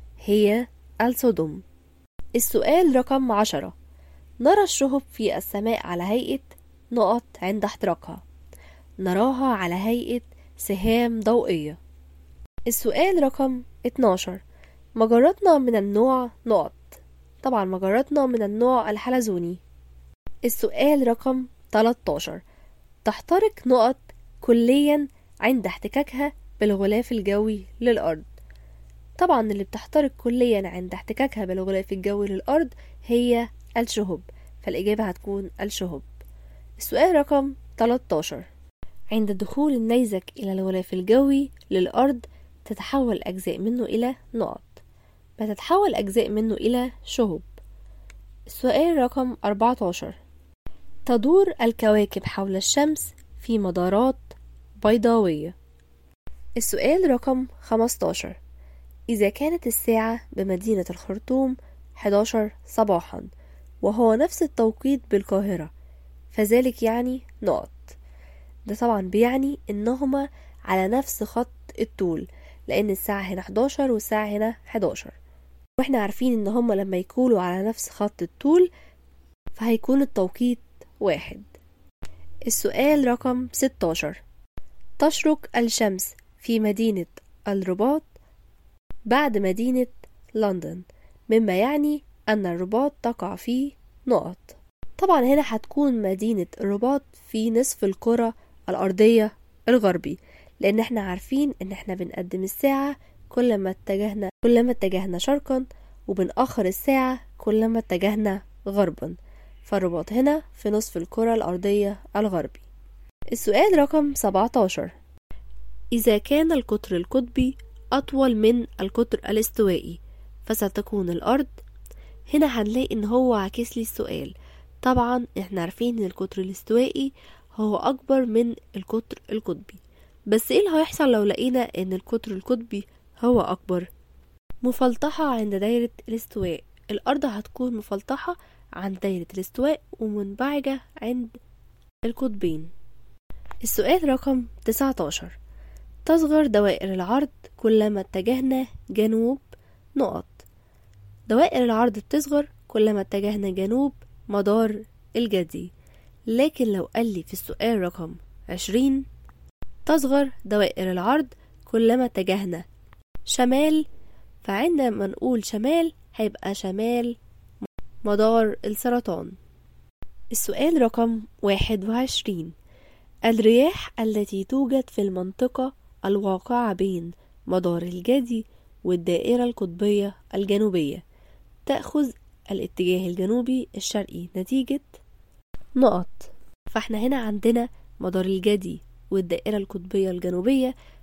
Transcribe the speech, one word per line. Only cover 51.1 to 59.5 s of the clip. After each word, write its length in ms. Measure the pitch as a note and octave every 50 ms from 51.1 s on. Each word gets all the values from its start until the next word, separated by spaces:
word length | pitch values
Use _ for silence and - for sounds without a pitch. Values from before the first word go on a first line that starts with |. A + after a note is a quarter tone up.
| B3 A3+ G3+ C#4 E4+ G4 G4 F#4+ - -
الكواكب 640 | A#3 A#3 A3+ - A3+ G#3+ G#3+ G#3+ G#3 - - G3 -
حول 320 | - - - G3 G3 F#3+
الشمس 580 | F#3+ - - - C#4 D4 D#4 D#4 - - - - - - - - -
في 200 | - - A3+ G#3+
مدارات 580 | G3+ F#3 E3+ F3+ F3 F#3 F#3+ G#3 B3 C4 C4 - - - - - - - - - - - - - -
بيضاوية. 720 | G#3 A3+ A#3 G#3 A#3 A#3 A3+ G#3 F3+ D#3 D3+ D3+ E3+ F#3 - - - - - _ _ - _ _ _ _ _ _ - - - - - -
السؤال 540 | A#3 A3+ - - - - B3+ D#4 F#4+ F#4 D4+
رقم 360 | B3 B3 - C4+ C4 B3+ B3+ - - -
خمستاشر: 800 | - - A3+ A3+ A3+ A#3 - - - D#3+ D#3+ - - - - - - - - - - - - - - - - - - -
إذا 200 | A#3 G3+ G#3 G3+
كانت 380 | G#3 - C#4+ D#4